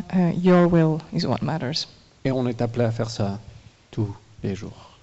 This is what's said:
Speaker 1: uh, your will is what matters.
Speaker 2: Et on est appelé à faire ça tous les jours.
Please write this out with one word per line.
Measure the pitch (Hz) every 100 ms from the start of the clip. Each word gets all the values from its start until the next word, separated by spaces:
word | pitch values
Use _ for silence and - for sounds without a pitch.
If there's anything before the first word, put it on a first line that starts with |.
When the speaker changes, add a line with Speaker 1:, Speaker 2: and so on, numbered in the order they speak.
| -
Speaker 1:
uh, | 185 175 -
your | 185 180 175
will | 175 160 156 -
is | 226 175
what | 123
matters. | - 160 123 151 - - _ _
Speaker 2:
Et | 135
on | 131 123
est | 117
appelé | 120 120 117
à |
faire | 113 113
ça | - 101 101 - - - _ _
tous | - 104 101 - -
les | 107 95
jours. | 98 - - -